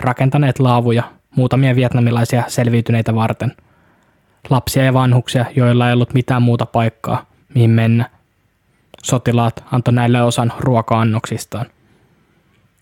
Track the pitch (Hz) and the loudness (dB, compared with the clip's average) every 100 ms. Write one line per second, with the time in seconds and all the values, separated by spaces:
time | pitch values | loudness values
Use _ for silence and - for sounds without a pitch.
0 | 123 123 135 143 143 - 131 120 120 117 | -4 -2 0 2 0 0 2 2 2 -2
1 | - - _ - 127 127 135 123 123 123 | -4 -12 _ -2 0 2 2 2 0 0
2 | 120 120 117 123 - - 120 117 113 117 | 0 0 0 -2 -2 -2 0 0 0 -2
3 | 110 113 113 - 120 - _ _ _ _ | -2 -2 -2 -4 -6 -8 _ _ _ _
4 | _ _ _ _ - 131 - 135 131 127 | _ _ _ _ -2 -2 0 0 2 2
5 | 127 123 - 131 120 - 123 123 120 120 | 2 0 0 -4 -2 0 2 2 2 0
6 | 123 131 123 127 120 117 117 117 113 - | 0 -2 -2 0 0 0 -2 -2 -2 -4
7 | - 120 - _ _ 131 117 113 113 117 | -6 -8 -8 _ _ 0 2 4 2 0
8 | 120 _ _ _ _ _ _ _ _ - | -2 _ _ _ _ _ _ _ _ -16
9 | - 127 - 120 117 - - 127 120 120 | -4 -2 0 2 0 -2 -4 -2 0 0
10 | 120 123 120 117 117 - 135 117 - 113 | 2 2 2 0 -4 -2 0 0 0 0
11 | 113 110 - 113 - 104 120 _ _ _ | 0 -2 -6 -10 -10 -10 -10 _ _ _
12 | _ _ _ _ _ _ _ _ | _ _ _ _ _ _ _ _